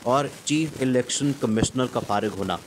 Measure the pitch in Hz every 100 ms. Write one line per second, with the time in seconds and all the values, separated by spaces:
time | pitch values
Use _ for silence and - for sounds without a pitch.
0 | 120 135 143 - - 151 160 - 131 123
1 | 123 - 143 139 120 110 110 135 123 117
2 | 104 101 107 92 98 85